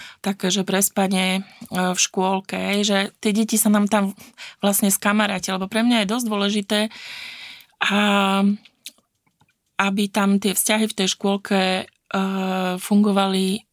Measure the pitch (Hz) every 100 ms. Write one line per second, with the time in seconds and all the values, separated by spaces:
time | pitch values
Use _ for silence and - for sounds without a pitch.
0 | - - - 196 185 196 185 185 202 -
1 | 190 190 185 185 196 - - 180 185 180
2 | - - 185 190 196 185 190 202 208 196
3 | 196 - 220 208 220 214 214 208 208 214
4 | 196 - - - - - 202 196 202 190
5 | 208 208 208 190 180 190 190 220 233 240
6 | 196 233 240 208 202 214 202 208 220 -
7 | - - - - - - - _ - 196
8 | 208 202 196 196 196 208 - _ - -
9 | _ _ _ _ _ _ _ - 196 196
10 | 202 214 202 196 202 185 - 214 220 -
11 | 190 - 196 196 - 196 185 185 190 _
12 | _ 190 190 190 190 185 185 180 - 208
13 | 208 196 196 190 190 196 -